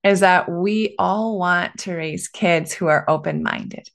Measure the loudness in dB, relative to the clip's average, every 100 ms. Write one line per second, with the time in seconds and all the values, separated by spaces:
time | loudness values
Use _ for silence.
0 | 4 6 6 4 2 -2 0 0 -2 -2
1 | -2 0 -2 -2 0 0 -2 -8 -8 -6
2 | -6 -8 -10 -2 2 2 0 -2 2 2
3 | 2 -2 -2 -4 -4 -6 -8 -14 -18